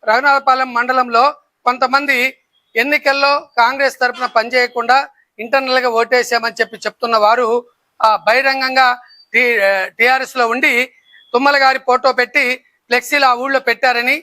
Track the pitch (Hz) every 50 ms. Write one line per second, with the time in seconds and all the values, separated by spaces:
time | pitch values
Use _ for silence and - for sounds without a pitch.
0 | - 220 214 240 269 294 277 277 277 277 262 262 262 262 240 233 240 247 254 262
1 | 254 247 233 226 247 285 294 _ _ _ _ _ _ - 247 254 262 254 254 277
2 | 285 285 277 247 247 262 262 _ _ _ _ _ _ _ _ 226 240 277 294 294
3 | 285 285 269 277 277 277 285 285 330 _ _ - 233 233 262 269 277 262 240 -
4 | 254 247 240 247 254 240 - 226 220 240 254 254 247 240 247 240 233 233 247 269
5 | 285 294 _ _ _ _ _ _ 214 233 220 269 269 262 254 262 247 247 233 226
6 | 233 233 254 247 233 240 233 233 220 233 202 - 226 220 226 202 - 214 208 _
7 | - 233 233 220 208 208 226 247 254 226 233 240 240 _ _ _ _ _ _ _
8 | 226 220 214 196 202 208 226 254 269 269 269 269 262 262 262 262 262 247 247 247
9 | - _ _ _ _ _ - 226 247 247 240 214 196 196 196 190 190 185 _ _
10 | 226 247 262 262 262 254 - 262 240 226 233 254 285 302 254 240 254 254 _ _
11 | _ _ _ - _ _ - 240 269 285 285 277 269 262 262 262 - - 247 254
12 | 247 262 254 - 247 240 - 294 277 247 254 247 _ _ _ _ _ _ 240 247
13 | 240 - 294 285 277 262 247 240 254 269 277 262 262 - 233 - - 262 247 240
14 | 240 254 277 311